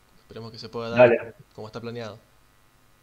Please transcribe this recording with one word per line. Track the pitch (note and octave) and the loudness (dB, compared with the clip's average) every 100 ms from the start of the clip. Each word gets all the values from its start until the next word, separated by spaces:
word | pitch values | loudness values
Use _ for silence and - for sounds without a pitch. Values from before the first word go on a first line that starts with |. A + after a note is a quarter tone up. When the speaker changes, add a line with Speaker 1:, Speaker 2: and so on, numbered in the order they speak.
| - - | -20 -20
Speaker 1:
Esperemos | - A2 A2+ | -20 -16 -16
que | A2+ | -14
se | D3 | -12
pueda | A#2+ A#2 | -8 -2
dar | A#2 B2 | 6 8
Speaker 2:
Dale. | A#2 - - - | 6 -2 -18 -20
Speaker 1:
como | - G#2+ | -16 -14
está | A#2+ | -12
planeado. | A#2 A#2 A2 G#2 - - - _ - _ _ _ | -12 -10 -12 -14 -20 -20 -20 _ -20 _ _ _